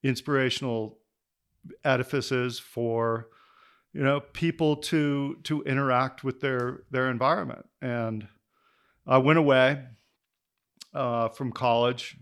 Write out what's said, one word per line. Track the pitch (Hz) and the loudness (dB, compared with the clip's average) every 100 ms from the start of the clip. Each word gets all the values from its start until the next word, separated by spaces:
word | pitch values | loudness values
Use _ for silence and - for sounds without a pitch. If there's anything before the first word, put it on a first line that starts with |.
inspirational | 135 123 - 143 131 - 131 113 110 - _ _ _ _ _ _ - - | -2 -4 -2 0 0 -2 -4 -4 -6 -12 _ _ _ _ _ _ -20 -6
edifices | 147 131 127 143 120 131 123 117 | 0 0 0 -4 -2 -2 -2 -6
for, | - - 117 113 117 113 113 _ _ _ _ _ _ | -12 -6 -4 -2 -2 -2 -8 _ _ _ _ _ _
you | - | -4
know, | 139 143 | 0 0
people | - - 165 165 160 147 | -4 -4 -4 0 0 0
to, | - 160 147 143 139 - | -2 0 0 0 -4 -8
to | - 151 | -6 -6
interact | 143 135 139 123 131 - | -2 -2 2 2 0 -4
with | 135 127 | -8 -4
their, | 143 127 120 - - | -4 -2 -4 -8 -8
their | 131 131 | -4 -2
environment. | 120 131 160 78 - - _ | 0 0 0 -4 -10 -18 _
And | 131 120 113 110 104 _ _ _ _ _ _ _ - | -8 -4 -4 -6 -12 _ _ _ _ _ _ _ 2
I | 131 | 4
went | 131 160 | 6 6
away, | 147 131 127 143 127 117 _ _ _ _ _ _ _ _ - | 6 6 6 2 -8 -20 _ _ _ _ _ _ _ _ -14
uh, | 143 127 117 117 | -6 -4 -2 -2
from | - 131 | -4 -8
college | - 123 117 120 127 - - | -2 2 2 2 0 -8 -16